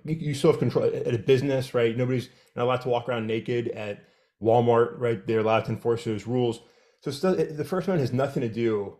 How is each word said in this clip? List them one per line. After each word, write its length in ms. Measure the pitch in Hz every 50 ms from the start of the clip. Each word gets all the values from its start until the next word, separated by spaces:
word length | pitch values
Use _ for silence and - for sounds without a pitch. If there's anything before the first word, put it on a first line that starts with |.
| -
you, 100 | 151 160
you 200 | 160 147 147 139
still 180 | - - 160
have 80 | 147 -
control 240 | 135 123 - 156 -
at, 100 | - -
at 200 | 131 - 127 120
a 40 | 110
business, 560 | 98 - 135 131 135 143 135 131 123 - -
right? 220 | 123 117 117 113
Nobody's 320 | 120 127 123 131 123 113 - _ _ _ _ -
not 100 | 120 120
allowed 180 | 123 127 120
to 60 | - 127
walk 200 | 120 117 113 -
around 180 | 123 117 110
naked 420 | 110 113 113 110 - 123 120 117 117
at 360 | - 110 107 104 104 - - _ _ _ _ _ _ -
Walmart, 580 | 101 110 113 123 117 117 117 117 113 - - -
right? 280 | 123 120 117 101 98
They're 140 | - 113 110
allowed 240 | 107 110 110 110 107
to 80 | -
enforce 320 | 117 107 - 120 117 113 -
those 220 | 117 110 101 92
rules. 340 | 113 123 127 123 120 110 - - _ _ _ _ _ _ _
So 100 | - 151
still, 280 | 135 - - 185 180 160
it, 180 | 160 - 160
the 80 | 147 147
First 220 | - 190 185 160
Amendment 220 | 190 185 160 135 117
has 80 | 117
nothing 240 | 123 135 139 - 160
to 80 | 127 113
do 480 | 101 113 117 113 110 104 101 98 -